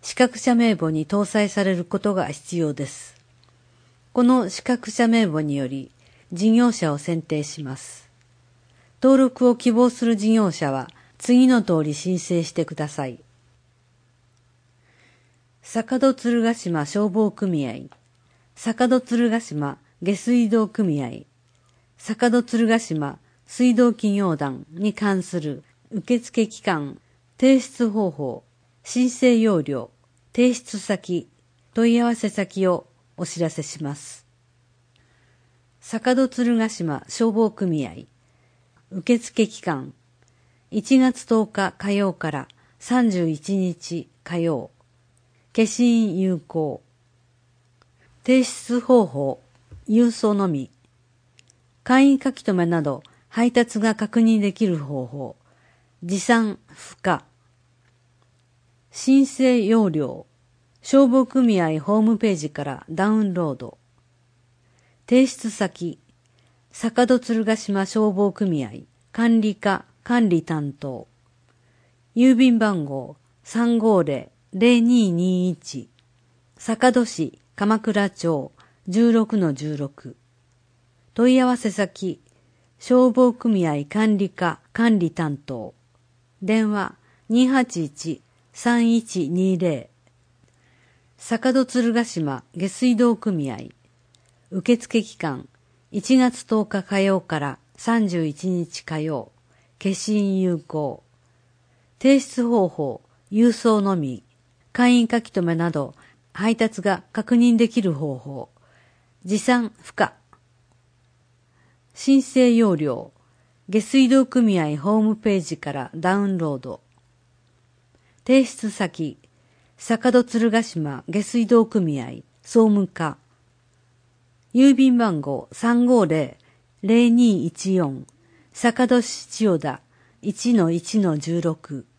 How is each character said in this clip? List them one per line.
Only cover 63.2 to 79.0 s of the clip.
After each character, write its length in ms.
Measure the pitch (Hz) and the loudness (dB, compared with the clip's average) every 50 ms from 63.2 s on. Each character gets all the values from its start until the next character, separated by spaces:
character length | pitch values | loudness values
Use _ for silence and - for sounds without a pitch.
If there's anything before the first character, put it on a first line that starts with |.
| 214 | 0
ン 80 | 202 180 | -2 -2
ロ 200 | 180 170 156 135 | -2 -4 -4 -4
ー 20 | |
ド。 220 | 127 123 113 - _ _ _ _ _ _ _ _ _ _ _ _ _ _ _ _ _ _ _ _ _ _ _ _ _ _ - | -8 -12 -18 -18 _ _ _ _ _ _ _ _ _ _ _ _ _ _ _ _ _ _ _ _ _ _ _ _ _ _ 2
提 180 | 240 254 269 | 4 4 4
出 240 | 254 - - - 226 | 4 0 -8 -10 -10
先、 480 | 202 - 208 185 - - 175 170 - _ _ _ _ _ _ _ _ _ _ _ _ _ _ _ | -4 -4 -4 -4 -4 -6 -8 -8 -8 _ _ _ _ _ _ _ _ _ _ _ _ _ _ _
坂 360 | _ - - 226 226 - 247 | _ -8 -8 -4 0 0 2
戸 120 | 240 254 240 | 2 2 0
鶴 280 | 247 - 233 226 220 | 0 -2 -2 -2 0
ヶ 100 | 208 220 | -2 -2
島 300 | 220 - - 202 196 196 | -4 -2 -4 -2 -2 -2
消 260 | 190 - 220 214 214 190 | -2 -2 0 0 0 0
防 180 | 185 208 202 | 0 0 -2
組 320 | - - 214 190 170 147 131 | 0 -2 -2 -2 -2 -2 -4
合、 80 | 107 107 135 - _ _ _ _ _ | -6 -10 -16 -20 _ _ _ _ _
管 300 | _ - 233 233 233 226 | _ -2 2 2 2 2
理 140 | 208 214 202 | 2 0 -4
課、 320 | _ - 202 196 - - _ _ _ _ | _ -2 -2 -2 -2 -6 _ _ _ _
管 240 | - 240 240 233 202 | -2 0 0 2 2
理 140 | 175 165 156 | 2 0 0
担 320 | - 165 156 147 143 139 | -2 -6 -4 -4 -8 -10
当。 340 | _ - 139 131 113 - _ _ _ _ _ _ _ _ _ _ _ _ _ _ _ _ _ _ _ _ _ _ | _ -12 -12 -12 -12 -14 _ _ _ _ _ _ _ _ _ _ _ _ _ _ _ _ _ _ _ _ _ _
郵 200 | 226 247 262 262 | 4 4 4 6
便 240 | 226 262 254 240 226 | 6 6 4 4 4
番 260 | 220 214 202 175 151 | 2 0 0 -2 -4
号、 320 | 139 139 135 123 - 147 _ _ _ _ _ _ | -6 -8 -10 -10 -12 -16 _ _ _ _ _ _
三 360 | - - 226 233 240 233 233 | -8 -4 -2 0 2 0 2
五 240 | 220 226 214 185 165 | 2 4 4 4 2
零 280 | 143 139 131 - - _ _ _ _ - | 0 -4 -6 -8 -12 _ _ _ _ -4
零 280 | 190 202 240 247 240 | 2 4 4 4 4
二 320 | 226 233 247 240 220 190 175 | 4 4 4 4 4 2 0
二 380 | 170 180 185 185 180 180 185 | 0 0 0 0 0 0 -2
一。 380 | 170 - _ - - 131 - _ _ _ _ _ _ _ _ _ _ _ _ _ _ | -4 -6 _ -14 -14 -14 -14 _ _ _ _ _ _ _ _ _ _ _ _ _ _
坂 340 | _ - - 220 220 - 254 | _ -8 -8 -4 2 2 4
戸 140 | 240 254 240 | 4 4 0
市 340 | 220 - - 160 - - _ _ _ _ | -2 -4 -6 -6 -6 -8 _ _ _ _
鎌 220 | - 202 208 220 220 | -4 0 0 0 0
倉 300 | 220 226 202 202 202 190 | 0 -2 -2 0 -2 -2
町 440 | - - - 170 160 143 - - _ _ _ _ _ _ _ - | -4 -4 -4 -2 -2 -2 -4 -8 _ _ _ _ _ _ _ -4
十 240 | 180 214 | 0 2